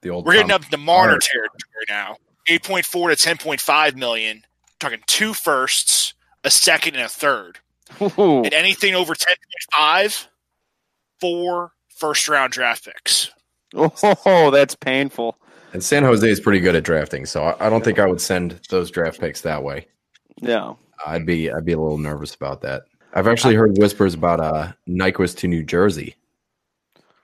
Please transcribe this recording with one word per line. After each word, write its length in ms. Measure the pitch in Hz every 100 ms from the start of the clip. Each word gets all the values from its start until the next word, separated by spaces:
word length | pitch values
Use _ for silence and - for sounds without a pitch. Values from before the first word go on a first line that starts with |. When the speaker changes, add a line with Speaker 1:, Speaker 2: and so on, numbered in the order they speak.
Speaker 1:
The 80 | -
old 160 | 175 87
Speaker 2:
We're 80 |
getting 140 | 185 180
Speaker 1:
Tom 120 | 190
Speaker 2:
up 60 | 151
to 80 | 151
Marner 320 | 147 175 185
Speaker 1:
Marner. 60 | 104
Speaker 2:
territory 640 | - 131 110 _ - - 110
now. 280 | 104 101 110 _ _ -
Eight 160 | 165
point 220 | - 190
four 240 | 170 180 175
to 80 | 151
ten 220 | - 165
point 220 | 160 139
five 340 | - 151 151 131
million, 480 | 127 113 110 110 _ _ _ _
talking 200 | 143 113 -
two 260 | - 214
firsts, 800 | 214 - 139 131 - - - - - _ _
a 60 | -
second, 440 | - - 160 170 139
and 80 |
a 40 | 117
third. 500 | - 147 123 90 - _ _ _ -
Speaker 3:
Ooh. 400 | 202 - 202 143
Speaker 2:
And 80 | 120
anything 420 | 147 180 190 202
over 200 | 185 175
ten 200 | 160 -
point 300 | 180 _ - -
five, 540 | 156 151 170 202 - - _ _ _ _ _ _ _ _ _
four 520 | 180 170 175 175 175 _ _
first-round 640 | - 156 143 - 147 131
draft 320 | 123 123 113
picks. 460 | - - - - - _ _ _ _
Speaker 3:
Oh, 760 | - 165 - 208 196 - 185 151
<laughs> 20 |
that's 220 | 139 139
painful. 600 | - - 131 139 - 117 - _ _ _
Speaker 1:
And 100 | 92
San 180 | 92 139
Jose 240 | 139 113 113
is 120 | 101
pretty 200 | - 98
good 140 | 90
at 100 | 85
drafting, 420 | 76 80 73 73 76
so 160 | -
I, 220 | 78 - 110
I 40 |
don't 140 | 113
think 140 | 113 107
I 80 | 98
would 140 | 87
send 400 | - 92 87 87 -
those 200 | 95 87
draft 300 | - 82 -
picks 220 | 85 76
that 200 | 82 76
way. 240 | 69 71 - _ _ _ _ -
Speaker 3:
No. 380 | 120 113 57 - _ _
Speaker 1:
I'd 220 | 76 82 80
be, 240 | 85 80
I'd 120 | 80
be 80 | 80
a 60 | 82
little 200 | 78 76
nervous 360 | 76 73 73
about 280 | - 69 69
that. 220 | 67 67 - _ _
I've 140 | - 98
actually 260 | 117 131
heard 220 | 110 110 98
whispers 360 | 104 - 98
about, 260 | 85 85 85
uh, 320 | 78 78 85 - -
Nyquist 500 | 90 92 92 90 -
to 100 | 92
New 140 | 85
Jersey. 500 | 76 87 101 80 67 - _ _ _ _ _ _ _ _ _ _